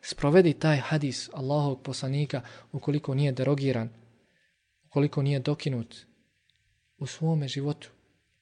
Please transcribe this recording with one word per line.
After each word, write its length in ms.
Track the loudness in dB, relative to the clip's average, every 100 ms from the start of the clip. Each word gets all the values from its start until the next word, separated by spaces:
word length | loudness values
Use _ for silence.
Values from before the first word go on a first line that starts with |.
Sprovedi 520 | -14 -2 4 6 6
taj 240 | 4 2 2
hadis 520 | 2 0 0 -4 -10
Allahovog 480 | -8 -2 0 0 -2
poslanika 580 | -6 -6 -2 -2 0 -4 -8 -18 -12
ukoliko 420 | -8 -2 -2 0
nije 180 | 0 0
derogiran, 580 | 2 0 2 2 0 -2 -8 -20 _ _ _ _ _ _ _ _
ukoliko 360 | 0 0 0
nije 180 | 0 0
dokinut 560 | 0 -2 -2 -4 -6 -12 -20 _ _ _ _ _ _ _ _ -12
u 80 | -12
svome 420 | -4 0 0 -2
životu. 440 | -4 -4 -6 -10 _ _ _ _ _